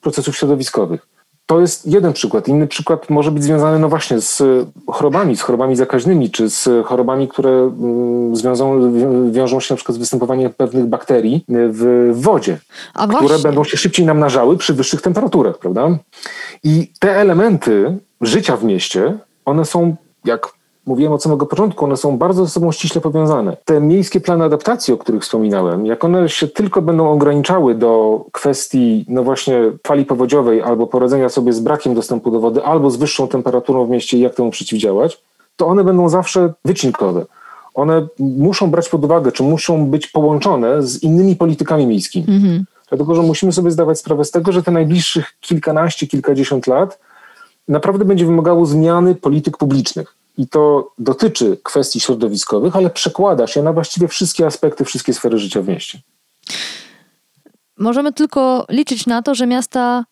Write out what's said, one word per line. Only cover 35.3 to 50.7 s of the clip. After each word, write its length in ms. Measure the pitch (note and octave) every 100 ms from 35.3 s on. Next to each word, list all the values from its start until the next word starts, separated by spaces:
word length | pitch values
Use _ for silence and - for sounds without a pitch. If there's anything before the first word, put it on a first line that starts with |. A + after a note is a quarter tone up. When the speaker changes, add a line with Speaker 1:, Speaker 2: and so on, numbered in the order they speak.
| _ _ _
Speaker 1:
to 120 | E3
one 160 | F#3+
będą 260 | F#3+ F#3 F3
zawsze 440 | F3 F#3 F#3+ F3 D#3+ -
wycinkowe. 600 | - C3 A2 G2 F2 E2 _ - - -
One 340 | - D3 D#3+ D#3 -
muszą 520 | C#3 C3 D#3 G3 F#3+
brać 180 | E3 E3+
pod 140 | - C#3+
uwagę, 260 | E3 C3+
czy 120 | -
muszą 420 | C3+ D#3 - D#3+ C#3+
być 220 | D3 D3
połączone 760 | D#3+ D3+ D3+ G3+ D3+ A#2 D3
z 200 | C3+ B2
innymi 320 | D#3+ D#3+ G3 F3+
politykami 520 | E3+ D#3 D3+ D#3 C3
miejskimi. 380 | G#2+ F2+ - D#3+
Speaker 2:
Mhm. 360 | G3 G3 E3+ F#3+ _ _
Speaker 1:
Dlatego, 260 | C3+ D3 E3
że 60 |
musimy 300 | E3 D#3 F#3+
sobie 200 | F3+ F3
zdawać 280 | D#3+ D#3+ D#3+
sprawę 260 | - D3+ D3
z 60 |
tego, 200 | F3 E3+
że 120 | F#3
te 80 | F3
najbliższych 600 | E3+ D#3 F3 E3 E3 D3+ _
kilkanaście, 680 | - E3 D#3+ D#3 E3+ - C#3+
kilkadziesiąt 600 | C#3+ - C#3 C3+ C3+ B2
lat 320 | C3 F#3+ - _ _ - _ - _ -
naprawdę 380 | D3+ E3+ G3 G3
będzie 200 | G3 E3+
wymagało 400 | E3 E3 E3+ E3
zmiany 500 | D3 D#3+ E3+ F3+ F3+
polityk 420 | C#3+ D3 - D3+
publicznych. 580 | D3 C#3 A#2+ - D#2 _ _ -
I 100 | B2+
to 440 | D3+ D3+